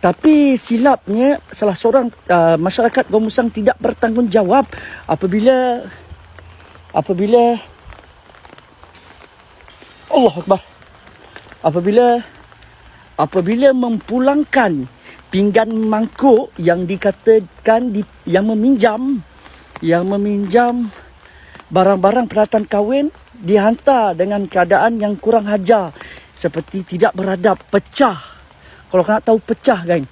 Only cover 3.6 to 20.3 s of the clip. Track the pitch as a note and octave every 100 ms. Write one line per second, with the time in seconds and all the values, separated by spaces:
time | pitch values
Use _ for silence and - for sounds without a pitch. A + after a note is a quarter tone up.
3.6 | G3+ - G#3+ - A3+ A3+ A#3+ F#3+ F#3 B3
4.6 | - - - - - D#3+ F#3+ G3+ A3+ C4
5.6 | B3+ A#3+ A#3+ - - - - - - -
6.6 | - - - - D3+ F3+ G3+ A#3+ A#3+ A#3
7.6 | - - - - - - _ - - -
8.6 | _ _ - - - - - _ - _
9.6 | - - - - - - A#3+ D3+ E3+ F#3+
10.6 | - - - - - - - - - -
11.6 | D#3+ D#3+ F3 G#3+ B3 A#3+ A3+ - - -
12.6 | - _ - - - - D3 F#3+ F3+ A#3
13.6 | C#4 C4 A#3+ A3 - A#3+ B3+ C#4+ D4 C4+
14.6 | A3 D3+ B2+ - - - - F#3+ G3+ G3
15.6 | A3 A3 A3 G#3+ A3+ - C4+ A3+ - -
16.6 | E3+ F3 F3+ F#3+ G3+ G3 - A3 F3+ -
17.6 | - A3+ B3 G#3 G3+ - - F3+ G#3 A3
18.6 | A#3 C4+ A3+ G#3+ C4 C4 D#3+ - - -
19.6 | - - E3 E3+ F#3 G3+ G#3